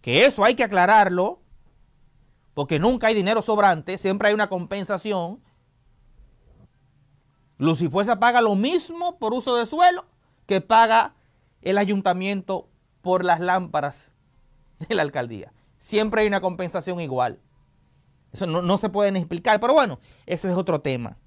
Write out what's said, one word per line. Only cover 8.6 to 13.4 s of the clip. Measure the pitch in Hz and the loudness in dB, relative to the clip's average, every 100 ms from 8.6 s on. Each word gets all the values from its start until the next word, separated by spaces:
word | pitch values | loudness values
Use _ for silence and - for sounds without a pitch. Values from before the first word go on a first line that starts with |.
| 247 359 - 339 349 339 | 0 -2 -4 -6 -6 -4
por | 220 | -4
uso | 247 262 240 | -4 -2 -2
de | |
suelo | 233 311 359 359 - _ _ _ - | -2 2 2 2 -10 _ _ _ -4
que | 190 | -4
paga | 185 226 226 226 - _ _ _ _ _ | 2 4 6 4 2 _ _ _ _ _
el | - 196 | -2 0
ayuntamiento | 202 202 190 180 190 202 185 190 - _ _ _ | 0 0 0 -2 -2 -6 -6 -8 -8 _ _ _
por | 180 180 | -2 0
las | 180 170 | 2 0